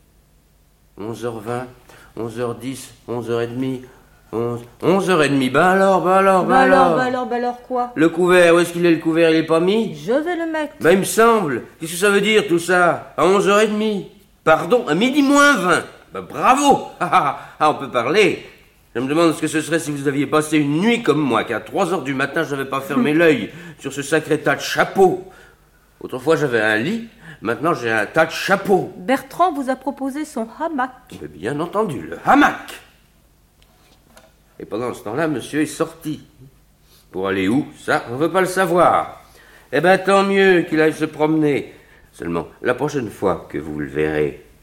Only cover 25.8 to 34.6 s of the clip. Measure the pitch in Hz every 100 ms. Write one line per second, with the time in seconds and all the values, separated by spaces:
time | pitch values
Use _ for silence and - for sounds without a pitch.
25.8 | _ _ - 127 139 156 147 117 107 107
26.8 | 143 226 226 - - 156 101 117 160 139
27.8 | 120 110 101 160 160 - - 190 196 185
28.8 | - - 180 269 - - 359 285 254 262
29.8 | 285 - 269 277 302 240 226 - 330 294
30.8 | 254 - - 90 76 78 98 147 175 196
31.8 | 220 110 76 - 160 262 269 - - -
32.8 | - _ _ _ _ _ _ _ _ _
33.8 | _ _ _ - _ _ _ -